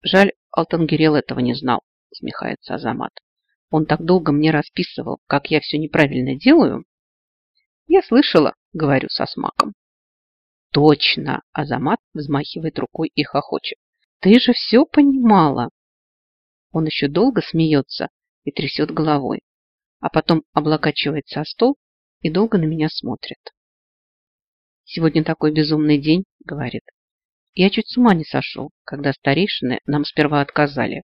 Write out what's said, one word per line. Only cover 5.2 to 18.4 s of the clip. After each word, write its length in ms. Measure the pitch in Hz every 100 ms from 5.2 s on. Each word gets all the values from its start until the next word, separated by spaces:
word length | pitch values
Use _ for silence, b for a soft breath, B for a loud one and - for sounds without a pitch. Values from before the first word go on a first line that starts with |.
| _
как 240 | 139 -
я 100 | 156
все 180 | - 151
неправильно 580 | 156 170 143 139 131 135
делаю. 480 | 254 320 175 - - _ _ _ _ _ _ _ _ _ _
Я 160 | 370
слышала, 520 | - 233 - 175 147 - _
говорю 360 | 170 151 135 -
со 160 | - -
смаком. 480 | - - - - - _ _ _ _ _ _ _ _ _
«Точно!» — 720 | 143 151 147 - - 147 139 _
Азамат 480 | - 147 123 127 220 _
взмахивает 640 | - 143 143 151 175 160 -
рукой 320 | - - 160
и 80 | -
хохочет. 560 | 143 139 - - - - _ _ _ _
«Ты 200 | 190 240
же 120 | -
все 340 | 240 - 220 311
понимала!» 800 | - 285 269 233 202 156 131 120 _ _ _ _ _ _ _ _ _ _
Он 140 | 160 156
еще 220 | - 143
долго 340 | 156 247 233
смеется 680 | - 165 160 147 - - - _ _ _